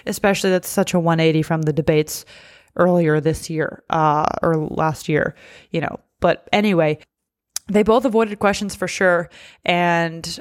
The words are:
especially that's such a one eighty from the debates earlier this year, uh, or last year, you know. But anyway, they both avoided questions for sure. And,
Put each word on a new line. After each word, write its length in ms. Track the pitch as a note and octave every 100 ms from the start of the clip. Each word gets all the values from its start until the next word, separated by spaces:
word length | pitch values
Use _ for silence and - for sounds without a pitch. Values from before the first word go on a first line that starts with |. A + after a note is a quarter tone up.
especially 460 | - G3+ G3+ G3 F#3+
that's 180 | F#3 -
such 240 | - F#3
a 80 | F3+
one 200 | E3 E3
eighty 200 | D#3+ D#3
from 220 | D3+ D#3+
the 100 | D#3
debates 520 | D3 D#3 D#3 D#3 - - - - - _ -
earlier 440 | F3 F3 D#3+ D3+
this 280 | D3+ D#3 -
year, 360 | D#3 D3 - -
uh, 380 | D#3+ D#3 D3 - -
or 140 | E3+ D#3+
last 520 | D3+ - D#3 - -
year, 280 | D3+ - - - - _
you 100 | E3
know. 200 | D3 - _ -
But 280 | F3 - -
anyway, 460 | G#3 G#3 E3+ D#3 D3+ - _ _ _ _ - -
they 160 | G#3
both 200 | G3+ A#3
avoided 360 | A#3+ A3 A3 G#3
questions 340 | G#3 G3 G3+
for 140 | - F3+
sure. 420 | - F#3+ F3 F3 - - -
And, 760 | - F3 F3 E3+ E3 E3 E3+ -